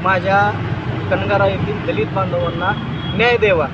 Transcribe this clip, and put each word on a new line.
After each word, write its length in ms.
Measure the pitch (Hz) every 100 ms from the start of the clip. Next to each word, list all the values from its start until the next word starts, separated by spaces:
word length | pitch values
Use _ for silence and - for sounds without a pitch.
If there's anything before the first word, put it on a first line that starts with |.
माझ्या 360 | 180 190 180 196 208 - - - - - -
कणगारा 360 | 196 196 202 196
येथील 380 | 190 185 208 170
दलित 200 | 180 220
बांधवांना 640 | 190 185 175 175 165 180 214 - - - 190
न्याय 200 | 233 240
द्यावा 280 | 208 175 147